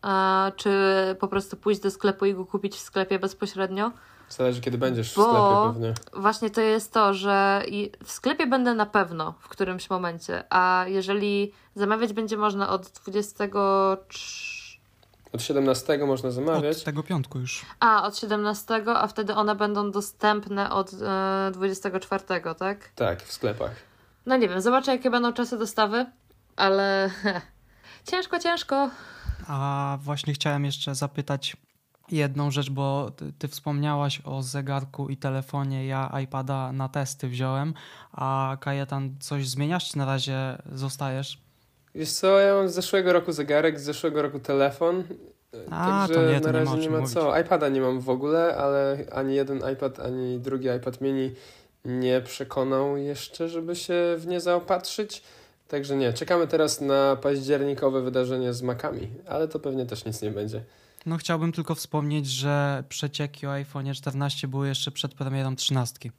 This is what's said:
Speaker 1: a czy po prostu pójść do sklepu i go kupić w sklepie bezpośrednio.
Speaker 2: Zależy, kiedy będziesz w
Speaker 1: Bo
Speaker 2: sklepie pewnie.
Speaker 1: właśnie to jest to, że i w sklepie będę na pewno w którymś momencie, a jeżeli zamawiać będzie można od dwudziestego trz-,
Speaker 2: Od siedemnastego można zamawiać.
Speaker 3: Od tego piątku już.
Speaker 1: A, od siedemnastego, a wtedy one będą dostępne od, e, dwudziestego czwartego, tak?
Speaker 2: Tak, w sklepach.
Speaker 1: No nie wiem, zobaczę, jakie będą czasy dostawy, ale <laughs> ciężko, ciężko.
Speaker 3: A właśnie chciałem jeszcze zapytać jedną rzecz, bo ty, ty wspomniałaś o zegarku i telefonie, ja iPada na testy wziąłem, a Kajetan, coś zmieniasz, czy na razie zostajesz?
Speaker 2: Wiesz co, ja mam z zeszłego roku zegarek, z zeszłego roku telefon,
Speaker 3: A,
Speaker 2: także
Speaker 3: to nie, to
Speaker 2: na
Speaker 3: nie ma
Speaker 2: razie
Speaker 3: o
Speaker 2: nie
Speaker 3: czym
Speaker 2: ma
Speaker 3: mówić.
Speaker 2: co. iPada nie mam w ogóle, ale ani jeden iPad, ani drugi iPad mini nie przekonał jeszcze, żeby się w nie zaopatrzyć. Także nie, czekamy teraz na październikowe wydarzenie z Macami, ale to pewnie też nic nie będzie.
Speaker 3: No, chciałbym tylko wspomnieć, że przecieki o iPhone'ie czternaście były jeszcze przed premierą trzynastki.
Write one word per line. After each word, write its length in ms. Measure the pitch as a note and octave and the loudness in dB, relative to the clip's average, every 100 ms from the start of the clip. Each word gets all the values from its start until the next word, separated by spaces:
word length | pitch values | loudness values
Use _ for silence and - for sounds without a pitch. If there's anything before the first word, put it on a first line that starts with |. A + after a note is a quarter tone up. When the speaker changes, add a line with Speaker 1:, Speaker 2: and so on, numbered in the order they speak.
Speaker 1:
a 500 | G3+ F#3+ F#3+ F#3+ G3 F#3+ | 2 4 6 4 2 0
czy 140 | G#3 G3 G3 F#3+ F#3+ F#3+ | 2 4 6 4 2 0
po 80 | G3 | 0
prostu 280 | G3 G3 G3+ | -2 -4 -4
pójść 240 | G#3 G3+ | 0 2
do 100 | G3 | 0
sklepu 340 | F#3+ G3+ G3 G3+ | 2 0 4 2
i 80 | |
go 120 | F#3+ F#3 | 0 -4
kupić 280 | G3+ G3 | -4 -4
w 60 | - | -6
sklepie 380 | - G3+ F#3+ F#3+ | -6 -2 0 0
bezpośrednio. 720 | F#3+ - G3 F#3+ F#3+ F#3+ A3 A#3+ - - - | -2 -4 -8 -4 -4 0 -2 -4 -20 -20 -20
Speaker 2:
Zależy, 320 | - B2+ B2 | 0 0 2
kiedy 180 | A#2+ B2 | -2 0
będziesz 340 | C3 A#2+ A2 | 0 0 -2
w 40 | - | 4
Speaker 1:
Bo 60 | |
Speaker 2:
sklepie 480 | A3 A3+ G3+ G3+ A3 | 6 8 6 6 4
pewnie. 480 | A#2 A2+ A2+ - - | 0 -2 -4 -8 0
Speaker 1:
właśnie 280 | G3+ G#3+ A3 | 0 0 -2
to 100 | G#3+ | 2
jest 320 | A3 A3 G#3+ | 2 2 0
to, 220 | A3+ G#3 | 2 4
że 480 | G3 G3 G3 G3 G3 - | 2 2 4 4 2 0
i 240 | G3+ G3+ - | -4 -6 -8
w 80 | - | -14
sklepie 340 | - B3+ D#4 D4+ | -4 -2 2 2
będę 280 | C4 B3 | 4 4
na 120 | A#3 G#3 | 2 2
pewno 480 | G#3 F3 E3 D#3+ E3 | 2 0 -2 -6 -8
w 80 | - | -18
którymś 420 | - F#3+ F#3 - | -4 -2 -2 -4
momencie, 540 | F#3 F3 E3+ - F2+ - | -2 -2 -6 -6 -8 0
a 340 | F3+ F3+ F#3 F#3 | 4 4 4 2
jeżeli 640 | F#3+ F#3 G3+ G#3 G3+ G3+ - _ | -2 0 0 2 0 0 -6 _
zamawiać 380 | - G3+ A3 A#3 | -4 0 2 0
będzie 240 | G#3 A3 G#3+ | -2 -2 0
można 320 | G#3+ G3 G3 | 0 2 0
od 200 | F#3+ F#3 | -2 -4
dwudziestego 1080 | - - G3 G#3 - G3+ G3 G3 G3 F#3+ F#3+ - | -16 -4 -4 -4 -4 -4 0 2 4 4 2 -4
trz-, 680 | - - - - - - - _ _ _ _ - | -14 -12 -10 -10 -10 -14 -20 _ _ _ _ -10
Speaker 2:
Od 100 | - | -8
siedemnastego 640 | - C#3 C3+ B2+ - C#3+ C#3+ | -2 2 4 2 2 0 2
można 240 | C3 B2+ | 0 -2
zamawiać. 460 | B2 D3 E3 D3 D#3+ | -2 0 2 0 -2
Speaker 3:
Od 60 | |
tego 180 | - D3 | -4 -6
piątku 360 | D3+ F3 C3 B2+ | -2 -2 -2 -6
już. 280 | B2+ - - - | -6 -8 -12 0
Speaker 1:
A, 220 | A#3+ G#3+ F#3+ | 4 4 2
od 120 | G#3 | -4
siedemnastego, 800 | G#3+ G#3 G#3 G#3 - A3+ G#3+ A#3 | -2 0 0 -4 -2 -2 0 0
a 60 | G#3+ | 0
wtedy 280 | A3 G#3 | -2 -2
one 200 | G#3+ G#3 | 0 2
będą 360 | G#3 G#3 G#3 G#3 | 2 0 0 -2
dostępne 800 | G3 G3+ - G#3 G#3 G#3 G3 G3+ | -2 -6 0 2 2 -2 -4 0
od, 200 | G3 F#3+ G3 | 0 -2 -4
e, 480 | G3+ F#3+ F#3+ F#3+ F#3+ | -2 0 0 0 -2
dwudziestego 480 | F#3 G3 F#3+ G3 F#3 | 0 -2 -2 -4 -4
czwartego, 540 | - G3 - F3+ E3+ | -4 -6 -2 -4 -4
tak? 340 | D#3+ F#3+ G3+ - | -4 -4 -4 -12
Speaker 2:
Tak, 280 | - A2 - | -2 -2 -2
w 100 | - | -8
sklepach. 400 | - A#2 A2 - A#2 - _ _ _ - | -4 -4 -2 -6 -6 -20 _ _ _ 0
Speaker 1:
No 100 | C4 | 2
nie 120 | G#3+ | 4
wiem, 120 | F3+ | 2
zobaczę, 320 | G3+ B3+ C4 | 2 2 2
jakie 180 | B3+ B3+ | 0 2
będą 220 | A#3+ A#3+ | 2 0
czasy 260 | A#3+ A#3+ A#3 | -2 -4 -4
dostawy, 480 | G#3+ - G#3+ A3+ B3+ _ _ _ _ - | -4 0 2 2 -2 _ _ _ _ 0
ale 540 | G3 G3 G3 G3 F#3+ F#3 G3+ F3+ - | 2 4 4 2 0 0 -2 -2 -8
<laughs> 600 | _ _ _ - - - | _ _ _ -20 -18 -4
ciężko, 280 | F4+ F#4 F4 | -4 -2 -2
ciężko. 520 | E4+ E4+ - C#4 C#4 - - - - - - | 0 -2 0 2 2 -2 -18 -12 -8 -8 -6
Speaker 3:
A 500 | C#3 C#3 C#3 C#3 C#3 | -2 0 0 -2 -4
właśnie 300 | C#3+ C#3+ - | -4 -4 -2
chciałem 300 | C#3 D3+ C#3+ | 0 0 2
jeszcze 300 | C#3+ C3+ - | 0 -2 -6
zapytać 640 | C3+ C#3+ - C#3 C#3 - - _ _ _ _ _ | -4 -4 -4 -4 -4 -4 -10 _ _ _ _ _
jedną 400 | D#3 C#3+ C#3 C#3+ | 0 0 0 0
rzecz, 200 | C#3 C3+ | 0 -2
bo 400 | C3+ C#3 C#3 B2+ - | -2 -2 -2 -4 -8
ty, 160 | D3 D3 | -12 -8
ty 100 | C#3+ | -10
wspomniałaś 720 | - - C#3+ D3 D3 C#3+ - | -6 -4 -2 0 0 0 -2
o 180 | - C3+ | -6 -6
zegarku 680 | C3 C3+ C3+ C#3 C3+ - C#3 | -6 -6 -2 -4 -4 -8 -8
i 80 | C3+ | -4
telefonie, 720 | C#3 C3+ C3+ C#3+ C#3 C3+ C3 | -4 -4 -4 -4 -4 -4 -4
ja 260 | C3+ C3 C#3 | -4 -4 -4
iPada 500 | C3+ C3+ C3 C3+ C3 | -4 -6 -4 -4 -4
na 160 | C3 C3 | -4 -4
testy 400 | C#3+ C3+ - C3 | -2 -4 -4 -6
wziąłem, 460 | B2 C3 C3+ D3+ D#3 - - - | -2 -2 0 -2 -6 -12 -20 -18
a 440 | - C3+ C3+ C3+ C#3 | -6 -2 0 -2 -4
Kajetan, 540 | - C#3 C#3 C#3 C3+ C#3 | -4 -4 -4 -4 -6 -8
coś 280 | - C#3+ C3 | -6 -4 -4
zmieniasz, 420 | B2+ D3 F3 - | -2 0 0 -2
czy 80 | D3 | -2
na 60 | |
razie 540 | C3+ C3+ C3+ C3 C3 B2+ - | -2 -2 -2 -4 -4 -8 -12
zostajesz? 640 | C3 C3+ C3+ C#3 C3 C#3 - _ _ _ _ _ | -6 -6 -4 -4 -4 -6 -12 _ _ _ _ _
Speaker 2:
Wiesz 180 | - D#3 | -8 -6
co, 260 | - F#3+ G3 | 2 6 8
ja 140 | G3 | 8
mam 140 | G3 F#3+ | 6 4
z 60 | |
zeszłego 380 | E3+ F3+ G3 F3+ | 0 0 2 6
roku 200 | F3 F3 | 4 4
zegarek, 480 | D3 C#3+ D3 D#3+ D3+ | -2 2 4 4 0
z 20 | |
zeszłego 400 | C#3+ D3 E3 D3 | -4 -2 0 0
roku 160 | C#3+ C#3+ | 0 -2
telefon, 680 | B2 C#3 C#3 C#3 E3+ F3+ E3+ - - _ _ A#2 - | 0 4 4 4 2 2 -4 -12 -18 _ _ -16 -10
Speaker 3:
A, 360 | E3 F3+ G3 F#3+ | -2 0 2 4
Speaker 2:
także 80 | |
Speaker 3:
to 180 | E3 D#3+ | 4 6
nie, 80 | C#3+ | 4
to 120 | D#3 | 4
Speaker 2:
na 60 | D#3 | 2
Speaker 3:
nie 60 | |
ma 0 | |
Speaker 2:
razie 80 | - | 2
Speaker 3:
o 40 | D#3 | 2
Speaker 2:
nie 60 | |
Speaker 3:
czym 100 | D#3+ | 0
Speaker 2:
ma 60 | D#3 | 0
Speaker 3:
mówić. 160 | C3 | 0
Speaker 2:
co. 240 | E3+ D3+ D#3 | 2 2 2
iPada 280 | E3+ F3 D3 | 4 2 4
nie 120 | C3+ | 2
mam 200 | C3 B2+ | 2 0
w 80 | C3 | 0
ogóle, 460 | B2+ C#3+ D#3+ E3+ - | 0 2 4 2 2
ale 420 | C#3 C#3 C#3 C#3 - | 2 2 2 0 -4
ani 220 | - C3+ | -4 0
jeden 280 | C#3 C3+ C3+ B2+ | 0 0 -2 -4
iPad, 280 | C3+ C#3 C3+ | -2 -4 -4
ani 400 | B2+ B2+ B2+ B2 | -6 -4 -4 -4
drugi 280 | B2 C3+ B2+ B2 | -4 -2 -2 -2
iPad 240 | B2 B2 | -4 -4
mini 300 | C3+ C3+ C3 C3 - - _ _ | -2 0 -2 -6 -20 -20 _ _
nie 360 | B2 B2+ B2+ B2+ | -6 -2 2 2
przekonał 760 | B2 - A#2 - C3 C3+ C#3 C#3+ | 0 -10 -6 -2 0 0 0 -2
jeszcze, 520 | C#3+ C#3 - - E3 | -4 -6 -10 -6 -4
żeby 280 | E3 E3 F3 | -4 -6 -6
się 180 | - F3 F3 E3+ | -2 0 2 0
w 100 | E3 | -2
nie 140 | F3 | -2
zaopatrzyć. 840 | F3 F3 F3 F#3 - - G#3 - - - - _ _ | 2 0 2 -2 0 -6 -6 -8 -18 -20 -20 _ _
Także 280 | D3 C#3 C#3 | -6 -2 2
nie, 160 | B2 | 2
czekamy 340 | A#2 E3 F3 E3 | 0 2 2 4
teraz 340 | E3 D3+ - | 4 4 2
na 360 | C#3 C#3 C#3 C3 | 2 6 6 4
październikowe 800 | C#3+ C#3 C3+ D3 C#3+ C#3 C#3 C3 | 2 0 2 2 2 2 2 2
wydarzenie 500 | B2+ B2+ B2+ C3 B2+ | 0 0 0 0 0
z 100 | A#2+ | -2
Macami, 460 | B2 A#2+ - - G2+ A#2 - | -4 -2 -4 -6 -8 -12 -6
ale 200 | C#3 D#3 | -2 -2
to 100 | D#3 | -2
pewnie 280 | C#3+ C3 B2 | -4 -4 -4
też 180 | G#2+ | -6
nic 180 | A2+ A2 | -8 -6
nie 80 | G#2+ | -4
będzie. 320 | G2+ G#2 A2 A2+ _ _ - - | -4 -6 -6 -12 _ _ -12 -6
Speaker 3:
No, 100 | E3 | -6
chciałbym 360 | - E3 E3 | -2 0 0
tylko 220 | E3 D#3+ | -2 -4
wspomnieć, 520 | D#3+ - D3+ D3 D3+ C#3 | -6 -2 -2 0 -2 -2
że 580 | B2+ C#3 C#3+ C#3+ C#3 C#3 | -2 0 2 0 -2 -6
przecieki 580 | - D3 C#3+ C#3+ C#3+ C#3 | -6 -6 -4 -6 -6 -6
o 40 | |
iPhone'ie 440 | C#3 C#3 C#3+ C#3 | -6 -6 -6 -6
czternaście 540 | C3+ - C3+ C#3 C#3 C#3 | -6 -4 -2 -2 -2 -4
były 200 | C3+ C#3 | -2 -2
jeszcze 220 | C#3 - | -2 -4
przed 240 | - C#3 | -4 -8
premierą 420 | - C3+ C3+ C3+ C3 | -4 -4 -2 -2 -2
trzynastki. 540 | - C3+ A#2+ - A#2+ | 0 0 0 -6 -14